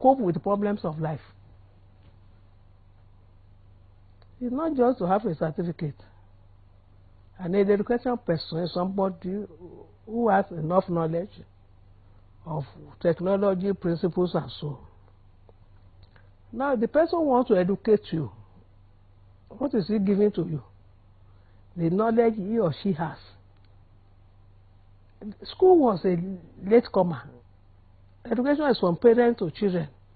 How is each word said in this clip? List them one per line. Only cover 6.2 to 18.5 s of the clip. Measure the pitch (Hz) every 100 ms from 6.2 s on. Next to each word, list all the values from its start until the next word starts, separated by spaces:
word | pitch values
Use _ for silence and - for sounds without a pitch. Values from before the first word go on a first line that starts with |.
| - - - - - - _ - - - - -
An | 175
educated | 196 196 202 208 240 254 240 -
person | 160 - 160
is | 170
somebody | 180 190 196 190 180 180 202 196 160 175 - - - -
who | 226 233
has | 196 196
enough | 170 156 185 185
knowledge | 170 160 165 196 - - - - - - - - - - -
of | 160 156 139 - - -
technology, | 175 165 180 196 202 185 196
principles, | 190 175 170 180 180 175
and | 170 131 -
so | 147
on. | 135 - - - - - - - - - - - - - - - - -
Now, | 233 285 240
the | 233
person | 294 330 339
wants | 294 247 254
to | 185
educate | 180 196 226 208 -
you. | 160 123 - -